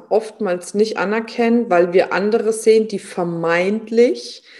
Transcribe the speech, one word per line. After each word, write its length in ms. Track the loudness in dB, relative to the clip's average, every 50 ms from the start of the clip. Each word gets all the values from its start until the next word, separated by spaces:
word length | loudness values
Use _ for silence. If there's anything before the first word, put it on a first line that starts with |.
| -4 _
oftmals 640 | -2 -2 -2 -4 -8 -6 -4 -4 -4 -4 -6 -4 -2
nicht 240 | 0 0 0 0
anerkennen, 720 | -2 -2 -2 -2 -4 -4 -6 -4 -2 0 2 2 2 2 2
weil 240 | 2 2 4 4 2
wir 200 | 2 2 2 0
andere 400 | -2 0 0 0 0 0 -2 -4
sehen, 340 | 2 4 4 4 4 2
die 120 | 0 -4 -8
vermeintlich 1400 | -10 -8 -8 -6 -6 -4 -4 -4 -2 0 0 0 0 0 -2 -4 -6 0 2 4 4 4 2 -2 -8 -14 -16 -18 _ _ -20